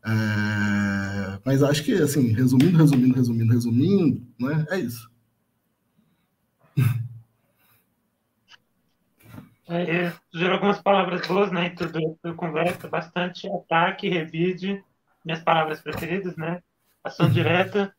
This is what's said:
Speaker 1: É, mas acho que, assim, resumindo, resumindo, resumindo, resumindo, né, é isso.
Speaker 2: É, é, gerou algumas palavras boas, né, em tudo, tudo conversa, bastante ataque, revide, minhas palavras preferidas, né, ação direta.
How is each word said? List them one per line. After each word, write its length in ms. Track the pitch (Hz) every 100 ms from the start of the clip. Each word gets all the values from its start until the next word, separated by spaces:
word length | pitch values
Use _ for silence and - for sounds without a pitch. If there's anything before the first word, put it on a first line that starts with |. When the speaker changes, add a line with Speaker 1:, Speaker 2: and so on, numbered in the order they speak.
Speaker 1:
É, 1400 | 110 110 107 107 104 104 104 101 101 98 98 101 95 98
mas 180 | - 135
acho 220 | 139 151
que, 80 | -
assim, 400 | 202 143 151 120
resumindo, 460 | 104 127 131 160 165
resumindo, 360 | 151 131 127
resumindo, 380 | 131 120 117 113
resumindo, 760 | 120 117 117 160 202 160 104 - -
né, 240 | 123 156 156
é 80 | 190
isso. 320 | 120 117 - _ _ _ _ _ _ _ _ _ _ _ _ _ _ _ _ - - - - - - _ _ _ _ _ _ _ _ _ _ _ _ - _ _ _ _ _ _ - - - _ _
Speaker 2:
É, 360 | 170 175 170 175
é, 60 | 170 _
gerou 220 | 165 180
algumas 260 | 185 202 196
palavras 460 | - 196 180 175 -
boas, 260 | 190 202
né, 140 | 175 175
em 80 |
tudo, 420 | 175 180 165 160 165
tudo 140 | 170 165
conversa, 520 | 170 156 165 - -
bastante 600 | 160 165 - 175 175 202
ataque, 600 | 190 - 165 180 190 196
revide, 760 | 175 160 160 180 180 190 202 _ _ _ _
minhas 180 | - 165
palavras 380 | 165 165 156 156
preferidas, 560 | 147 - 160 185 185 165
né, 260 | 160 175 _ _ _ _
ação 240 | - - 165
direta. 640 | - 156 175 185 208 196